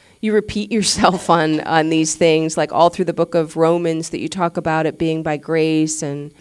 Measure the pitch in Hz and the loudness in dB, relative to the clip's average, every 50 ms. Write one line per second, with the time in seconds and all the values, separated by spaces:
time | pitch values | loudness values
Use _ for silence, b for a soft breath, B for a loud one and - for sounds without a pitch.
0 | b b b b 220 214 208 214 208 - - 208 208 - 240 220 190 - - - | b b b b -2 0 2 2 0 0 -2 -6 -4 -2 0 0 0 0 0 2
1 | 226 - 285 - - - 165 170 156 156 156 151 - - 160 160 156 160 160 160 | 2 2 2 2 0 2 2 2 2 2 0 0 0 0 2 2 2 2 2 2
2 | 160 156 - - 175 165 156 160 160 160 156 170 151 - - 147 170 175 - - | 0 0 0 2 4 4 4 4 2 0 -2 -2 -2 0 2 2 2 2 2 0
3 | 180 160 123 - 170 - - 170 156 151 - 160 165 165 170 175 170 165 160 160 | -4 -4 -2 -2 -2 -2 0 -2 -2 -2 -2 0 2 2 2 2 0 -2 -2 -4
4 | 165 - - 95 120 160 - 190 175 170 - 175 160 165 156 160 160 156 156 - | -4 -6 -6 -6 -6 -6 -4 -2 -2 -2 -2 -4 -2 -2 0 0 0 -2 -2 -2
5 | 170 160 160 160 156 165 151 147 - - 165 160 156 160 156 156 156 156 156 - | -2 -2 -2 -2 -2 -4 -4 -4 -4 -2 0 0 2 2 2 2 0 0 -2 -4
6 | 160 143 143 147 143 147 - - | -6 -6 -6 -8 -10 -12 -16 -12